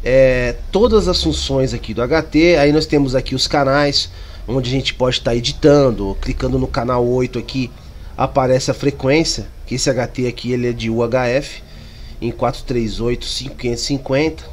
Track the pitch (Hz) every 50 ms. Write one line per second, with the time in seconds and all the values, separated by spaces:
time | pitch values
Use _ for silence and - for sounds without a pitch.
0 | - 120 127 135 135 131 127 127 123 120 - - - - - 190 233 240 220 214
1 | 175 175 175 - - 160 151 - - - 135 135 131 123 120 117 - - 107 113
2 | 120 123 156 160 147 - - 151 165 175 175 147 143 147 147 156 151 - 156 143
3 | 143 131 123 131 127 - 131 123 - - - 147 139 135 135 143 147 143 143 -
4 | - - - - - - - - - - 120 135 123 120 131 135 127 - - -
5 | 127 127 120 - - 131 120 120 117 - - - - 147 143 147 139 127 110 95
6 | 101 98 95 - - 127 123 - 131 127 127 131 127 127 - 131 117 123 127 123
7 | 120 120 123 127 127 123 - 120 110 - - 135 127 117 - - - - - -
8 | - - - - 131 135 - 139 131 127 127 127 - - 127 - - 143 139 -
9 | - 131 143 160 165 165 - - 107 - - - - - 120 127 - 147 127 123
10 | 123 127 - - 123 123 117 - - 120 127 123 120 120 120 117 110 113 113 117
11 | 117 113 127 127 127 120 123 139 - - - - - - - - - - - -
12 | - - - - - 117 - - 127 120 - - - - 127 120 113 107 92 101
13 | 113 120 120 117 - - - - 123 - - - - 120 120 117 - - 143 135
14 | - - 131 139 156 160 156 - - -